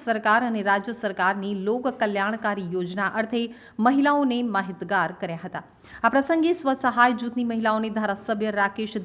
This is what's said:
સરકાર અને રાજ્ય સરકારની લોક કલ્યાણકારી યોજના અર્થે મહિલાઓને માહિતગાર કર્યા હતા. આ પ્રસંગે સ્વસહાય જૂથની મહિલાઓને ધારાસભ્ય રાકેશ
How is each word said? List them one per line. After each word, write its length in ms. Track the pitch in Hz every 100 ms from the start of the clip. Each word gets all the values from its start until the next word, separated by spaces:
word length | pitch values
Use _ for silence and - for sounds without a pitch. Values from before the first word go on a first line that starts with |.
સરકાર 380 | 233 220 214 220 247
અને 100 | 220
રાજ્ય 340 | 196 196 196 214
સરકારની 540 | 208 190 185 202 196 202
લોક 260 | 196 240 247 247
કલ્યાણકારી 640 | 220 202 196 220 220 202 180 185
યોજના 340 | 175 185 190 214
અર્થે 200 | 220 240 233 - - - 226
મહિલાઓને 500 | 277 285 294 277 240 240
માહિતગાર 580 | 196 185 180 180 196 165 180
કર્યા 220 | 180 165
હતા. 200 | 170 160 - - - -
આ 80 | 233
પ્રસંગે 400 | 269 277 330 320 349
સ્વસહાય 580 | 269 269 254 233 247 233
જૂથની 280 | 240 240 240
મહિલાઓને 400 | 226 226 220 220 214
ધારાસભ્ય 580 | 208 202 - 214 214 202
રાકેશ 360 | 196 202 214 214